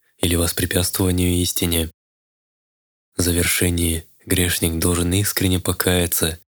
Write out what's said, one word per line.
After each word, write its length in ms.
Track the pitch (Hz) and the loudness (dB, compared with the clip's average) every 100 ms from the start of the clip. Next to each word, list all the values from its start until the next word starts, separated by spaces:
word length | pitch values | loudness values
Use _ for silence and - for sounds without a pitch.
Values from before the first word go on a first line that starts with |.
| _ _ | _ _
или 160 | 85 | 0
воспрепятствованию 1040 | 85 85 - 87 92 87 - 92 90 90 87 | 0 0 -2 -2 0 0 0 0 2 2 2
истине». 520 | 87 - 87 82 82 - _ _ _ _ _ _ _ _ _ _ _ - | 0 -2 0 0 -2 -8 _ _ _ _ _ _ _ _ _ _ _ -2
В 60 | |
завершении 840 | 90 85 85 - 90 87 85 80 - _ | 0 0 0 0 0 2 0 -2 -6 _
грешник 540 | - 92 90 - 87 82 | -4 0 0 0 -2 0
должен 340 | 87 87 87 | 0 0 0
искренне 480 | 95 101 - 95 92 | 0 0 0 0 0
покаяться 760 | - 90 92 90 85 - 82 85 _ | 0 -2 0 2 0 0 -2 -4 _